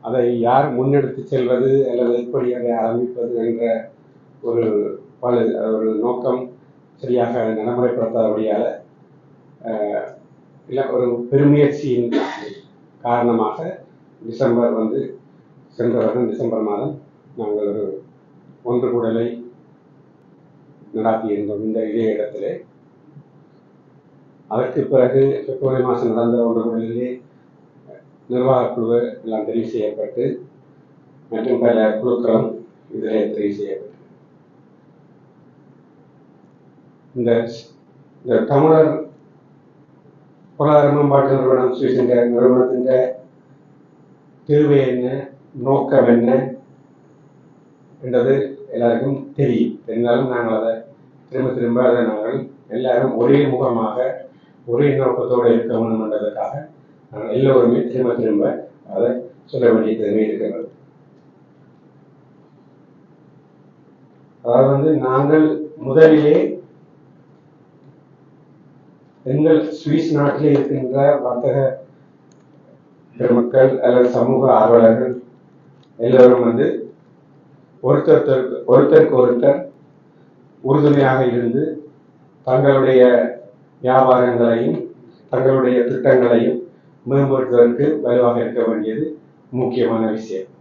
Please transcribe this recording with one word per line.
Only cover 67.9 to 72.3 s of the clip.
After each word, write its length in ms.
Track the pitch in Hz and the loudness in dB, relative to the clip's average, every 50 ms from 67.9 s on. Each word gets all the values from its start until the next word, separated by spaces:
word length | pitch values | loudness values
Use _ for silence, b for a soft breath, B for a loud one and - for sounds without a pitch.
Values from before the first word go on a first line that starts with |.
| - - _ _ _ _ _ _ _ _ _ _ _ _ _ _ _ - _ - _ _ _ _ _ _ _ | -20 -20 _ _ _ _ _ _ _ _ _ _ _ _ _ _ _ -20 _ -20 _ _ _ _ _ _ _
எங்கள் 360 | 127 139 147 156 160 160 156 - - | -4 -2 0 4 4 4 4 2 -2
சுவிஸ் 400 | - - - 147 156 165 160 - 156 | -8 -8 -4 -2 0 0 0 0 0
நாட்டிலே 380 | 143 143 135 - - 151 147 | 0 0 0 0 0 2 2
இருக்கின்ற 640 | 139 143 135 - 139 127 127 123 131 139 139 147 147 | 2 2 2 0 -4 -4 -4 -2 0 2 4 4 2
வர்த்தக 420 | - - 127 123 123 127 135 123 139 135 131 - - - - - - - _ _ _ _ _ | 2 0 -4 -4 -2 -2 0 0 0 0 -2 -2 -6 -14 -20 -20 -20 -20 _ _ _ _ _